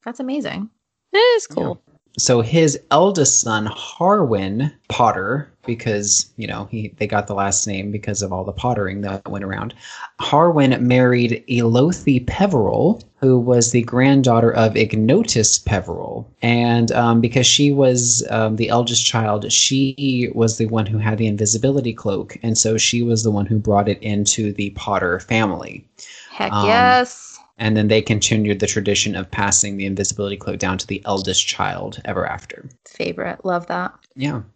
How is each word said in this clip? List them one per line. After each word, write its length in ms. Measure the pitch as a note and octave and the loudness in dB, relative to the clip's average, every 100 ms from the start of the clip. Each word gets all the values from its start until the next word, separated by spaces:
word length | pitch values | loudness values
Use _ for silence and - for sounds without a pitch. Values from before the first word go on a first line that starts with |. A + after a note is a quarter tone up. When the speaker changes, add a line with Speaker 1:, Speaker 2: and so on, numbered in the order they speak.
| - | -14
Speaker 1:
That's 120 | A#3+ | -10
amazing. 520 | B3+ C#4+ A#3 D#3 G#3+ _ _ _ _ | -6 -6 -6 -8 -10 _ _ _ _
Speaker 2:
That 200 | F#4+ A#4+ A#4 | 2 4 2
is 100 | - | -2
cool. 320 | D3+ - - _ | -6 -6 -6 _
Speaker 3:
Yeah. 80 | _ _ - | _ _ -6
So 220 | - B2 | 2 2
his 400 | A2+ D#3 D#3+ C#3 _ | 4 4 4 2 _
eldest 520 | C#3+ F#3 F#3 C#3 - | 4 4 4 2 2
son, 240 | - A2 G#2+ | 0 -2 -2
Harwin 1040 | - - - F3 G#3 D3+ G#2+ F#2+ G#2 D3 - _ | -8 -16 -2 2 2 2 0 -2 -2 -4 -4 _
Potter, 600 | - A#2+ G2 G2 C3 D3 _ - | 2 2 2 -4 -4 -6 _ -8
because, 640 | A#2 A#2+ G#2 G#2 - - - | -6 -2 -2 0 -2 -2 -10
you 100 | G#2+ | -10
know, 200 | G#2 G#2 | -10 -8
he, 180 | A2+ G#2+ - | -8 -10 -6
they 80 | G#2 | -2
got 200 | G#2 G2+ | -2 -4
the 80 | |
last 320 | G2 G2 F#2+ - | -4 -2 -2 -4
name 240 | G2 G2+ | -6 -6
because 300 | G#2 G#2 G2 | -6 -6 -6
of 100 | G2 | -4
all 120 | F#2 | -6
the 80 | F#2+ | -6
pottering 500 | F#2+ B2 A#2+ F#2+ G2 | -4 -2 -2 -4 -4
that 260 | G2+ G2 - | -6 -8 -10
went 160 | G2+ | -10
around. 300 | G2 G2 G#2 - - - - _ | -8 -8 -10 -12 -20 -18 -18 _
Harwin 600 | - C#3+ F3 D#3 C3+ B2 | -2 2 4 4 2 2
married 640 | B2 B2+ B2+ B2 A#2+ A#2 - | 2 4 4 4 0 -2 -2
Elothe 760 | A#2+ A#2 A#2 D3 F3+ - B2+ B2 | 0 2 4 2 2 0 0 0
Peveril, 760 | - G3 D#3 G2 A2 C#3 A3+ - _ | -2 0 2 0 2 2 0 -6 _
who 220 | C3+ B2+ | 4 4
was 320 | A#2+ B2 A#2 | 4 2 4
the 120 | B2 | 2
granddaughter 680 | A#2 B2 C3 C#3 C3 A#2 A#2 | 0 2 4 6 4 4 4
of 220 | A2+ A2+ | 4 2
Ignotus 880 | A2 A2 A2 A2 E3+ A3 - G#2+ - | 2 0 0 2 2 2 0 2 0
Peveril. 640 | - G2+ F2+ E2+ F2+ - A#2 _ | 0 -2 -2 -8 -8 -10 -12 _
And, 480 | A#2+ A#2 A#2+ A#2 A#2 | 0 2 2 2 2
um, 280 | A#2 A#2 A#2 | 2 2 4
because 260 | A2+ A#2+ B2 | 2 2 2
she 260 | - C#3+ | 4 2
was, 540 | C#3 C3+ B2 A#2+ - - | 4 4 4 0 -2 -2
um, 260 | A2 A2 A2 | -2 0 0
the 120 | A2 | 0
eldest 340 | A#2 A#2+ A#2+ | 0 2 0
child, 460 | - A#2+ A2 G#2 G#2+ | 0 0 0 -2 0
she 760 | B2 - C3+ C3+ C3+ C#3 B2+ B2 | 0 2 2 0 -2 -2 -2 -2
was 220 | - A2+ A2 | 0 0 0
the 80 | A2+ | -2
one 200 | A2+ A2 | 0 -2
who 120 | A2 | -2
had 200 | G#2+ G#2+ | -2 0
the 80 | A2+ | 0
invisibility 680 | G#2 G#2+ A2 C3 C#3 A#2 | 0 0 0 0 0 -2
cloak. 440 | A2+ G#2+ G2 G2+ - | -6 -6 -6 -6 -8
And 140 | A#2 A2 | -4 0
so 200 | A2 A2 | 0 0
she 240 | - A#2+ | 0 0
was 200 | A#2+ A2+ | 0 0
the 80 | A2 | 2
one 160 | G#2 G2 | 0 0
who 120 | A2 | -2
brought 300 | G#2 G2+ G2+ | 2 2 2
it 140 | G2 | -2
into 500 | A2 G#2 G#2 - G#2+ | -4 -2 -2 0 -2
the 180 | G2+ G2+ | -4 -8
Potter 500 | G2 - G2 F2+ F2+ | -8 -4 -2 0 -2
family. 680 | - A2+ A2 E2 E2+ - - _ - - - | -2 0 0 -2 -10 -16 -20 _ -20 -20 -20
Speaker 1:
Heck 220 | - G3 | -8 -4
Speaker 3:
Um, 140 | G3+ G3+ | 0 2
Speaker 1:
yes. 720 | A3+ B3 B3+ B3 - - - _ _ | 4 4 4 0 -6 -20 -20 _ _
Speaker 3:
and 180 | A2 G#2+ | 0 2
then 120 | G#2+ | 4
they 120 | A2 | 2
continued 600 | G#2+ G#2+ - A2+ G#2 G2+ | 2 0 0 0 0 0
the 60 | G2+ | -2
tradition 480 | - G2+ G2+ - | -2 -2 -2 -2
of 160 | F2+ F#2 | -6 -8
passing 460 | - G2+ - G2+ G2+ | -4 0 0 0 -4
the 80 | |
invisibility 540 | G2 G2 G2 - G2+ G2 | -6 -4 -4 -4 -6 -6
cloak 200 | - F#2+ | -8 -6
down 200 | F#2+ F#2 | -4 -4
to 80 | - | -6
the 160 | G2 | -8
eldest 420 | - G2 F#2 F#2 - | -4 -4 -2 -2 -2
child 540 | - G2 - G2 G2 - | -4 -6 -6 -10 -12 -8
ever 200 | F#2+ F2+ | -6 -6
after. 420 | - - - C3 _ _ | -8 -14 -20 -20 _ _
Speaker 1:
Favorite. 560 | - - E3+ F3+ - | -8 -8 -6 -8 -8
Love 220 | F#3+ F3 E3+ | -4 -4 -4
that. 260 | F3 F3+ - _ - | -6 -6 -10 _ -8
Speaker 3:
Yeah. 240 | C#3 C#3 G#2 | -6 -6 -10